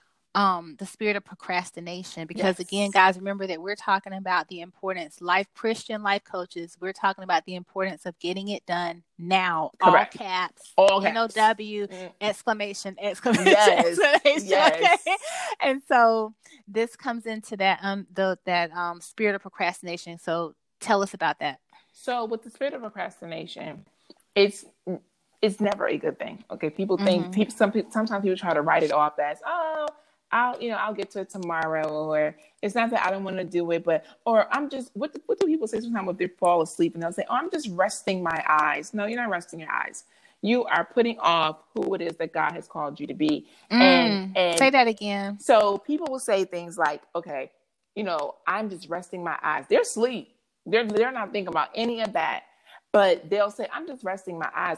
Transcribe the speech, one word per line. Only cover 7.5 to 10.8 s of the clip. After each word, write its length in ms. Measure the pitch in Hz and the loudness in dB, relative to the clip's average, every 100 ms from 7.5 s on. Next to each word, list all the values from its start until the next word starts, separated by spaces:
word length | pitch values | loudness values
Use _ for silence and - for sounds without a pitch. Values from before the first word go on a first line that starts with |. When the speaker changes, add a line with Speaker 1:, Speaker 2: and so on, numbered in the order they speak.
| 180 | -10
Speaker 1:
importance 520 | 180 196 190 175 185 | -8 -4 -4 -6 -12
of 100 | - | -8
getting 280 | 170 185 202 | -6 -6 -6
it 180 | 202 - | -8 -4
done 380 | 175 175 170 _ - | -4 -4 -8 _ -14
now. 520 | 170 190 185 165 156 - | 0 2 2 0 -2 4
Speaker 2:
Correct. 360 | 185 180 - - | 8 8 6 -2
Speaker 1:
All 100 | 202 | -4
caps, 460 | 185 180 - - | -2 -4 -8 0
Speaker 2:
All 260 | - | 6